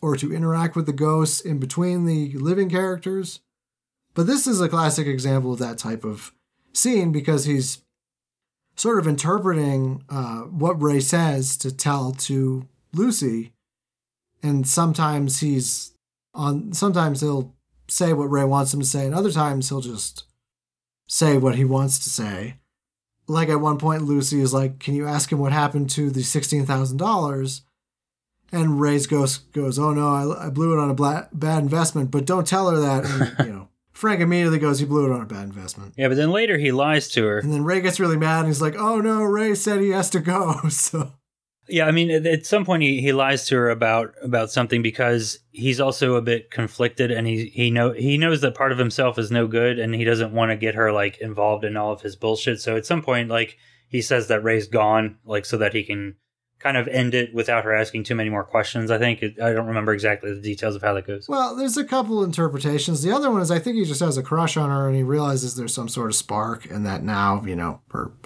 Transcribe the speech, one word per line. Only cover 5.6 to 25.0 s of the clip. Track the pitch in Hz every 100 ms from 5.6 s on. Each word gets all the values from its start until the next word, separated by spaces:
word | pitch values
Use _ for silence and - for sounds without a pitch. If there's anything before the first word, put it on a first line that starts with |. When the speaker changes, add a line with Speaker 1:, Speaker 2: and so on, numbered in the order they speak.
| 123 113
Speaker 1:
type | 113 113
of | 110 104 - _ _ _ _
scene | - 247 226 170
because | 151 139 151 143
he's | 143 131 - _ _ _ _ _ _ _ _ _ -
sort | 220 220
of | 160
interpreting, | 139 151 202 185 165 143 135 131 131 -
uh, | 139 123 113
what | 117 175 165 170
Ray | 147 143
says | 135 170 165 139 131 -
to | 135
tell | 131 151 143 127
to | 131 - 135 131 131 131 _ _
Lucy. | 156 240 226 135 113 113 _ _ _ _ _ _ _ _ _
And | 151 143 131
sometimes | - 165 156 156 147 139 131
he's | 151 135 123 - - _ _ _ _
on, | - 143 143 214
sometimes | 170 202 180 160 139
he'll | 151 139 131 _ _ _ -
say | - 175
what | 156 143
Ray | 139
wants | 135 139 135
him | 143
to | 135
say, | 143 135
and |
other | 160 202
times | 156 147 135 131
he'll | 139
just | 123 110 - - - _ _ _ _ _ _ _ -
say | - 160 139
what | 131 120
he |
wants | 131 135 135 -
to | -
say. | - 110 95 110 - _ _ _ _ _ _ -
Like, | 156 160
at | 151
one | 151 147
point, | 151 156
Lucy | 147 143 131 143
is | 135
like, | 135 135 135
"Can | -
you | 143